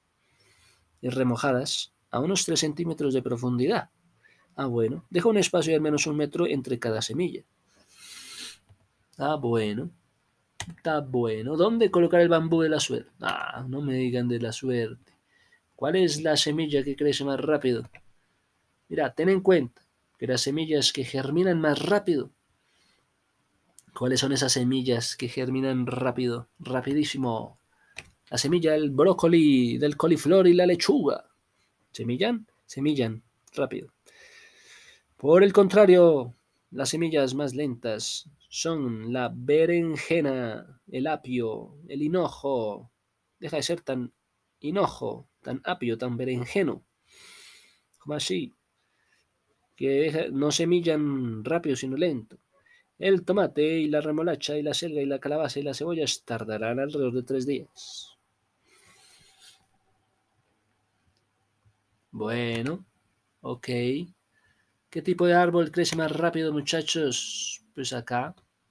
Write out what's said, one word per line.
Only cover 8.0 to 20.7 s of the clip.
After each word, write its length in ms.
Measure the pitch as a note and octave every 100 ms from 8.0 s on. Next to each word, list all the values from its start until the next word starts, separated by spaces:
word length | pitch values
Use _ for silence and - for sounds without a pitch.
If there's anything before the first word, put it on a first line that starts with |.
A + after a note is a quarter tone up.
| - - - - - - _ _ _ _ _ -
Ah, 180 | C#3+ D3+
bueno. 540 | A#2+ A#2 G#2+ G#2 E3+ - _ _ _ _ _ - - -
Está 240 | E3 D3+
bueno. 560 | C3+ B2 A#2 A2 A#2+ D#3
¿Dónde 340 | G3+ A#3 G#3+
colocar 300 | F3 E3+ F3
el 80 | E3+
bambú 320 | E3 E3 E3
de 80 | D#3+
la 100 | D3+
suerte? 320 | - A#2+ - _
Ah, 440 | - - - - B2+
no 140 | C3+
me 140 | C#3+ B2+
digan 320 | B2+ B2 B2
de 120 | A#2
la 140 | A2+
suerte. 600 | G#2+ C3 B2 A2 - _ _ _ _ _ _ _ -
¿Cuál 220 | C#3 F#3
es 240 | E3+ D3
la 160 | D#3 D3+
semilla 460 | D3+ D3+ D#3 C#3+
que 120 | C#3 C3+
crece 300 | D3 C3 C#3
más 140 | C3+
rápido? 500 | D3+ D3 C3 A#2 A#2 - _ _ _ _ _ _ _ _ -
Mira, 260 | D#3+ C3+
ten 140 | - F3
en 140 | F#3+
cuenta 400 | F#3 F3 B2 - _ _ _ _
que 100 | C3
las 140 | B2+
semillas 520 | C#3 D3+ D#3